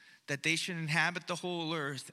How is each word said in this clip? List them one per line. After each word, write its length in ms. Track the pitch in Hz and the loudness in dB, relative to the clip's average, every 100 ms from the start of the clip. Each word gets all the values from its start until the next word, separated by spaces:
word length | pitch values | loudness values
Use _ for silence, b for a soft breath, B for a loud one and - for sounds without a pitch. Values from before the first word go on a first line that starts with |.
| B B - | B B -6
that 140 | 143 | 0
they 140 | 156 160 | 2 2
should 200 | 185 165 | 0 -2
inhabit 520 | 160 160 165 175 - | 2 4 4 2 -4
the 80 | 175 | -2
whole 360 | 180 175 160 | -2 -2 0
earth, 380 | 160 139 135 - | 0 -2 -4 -8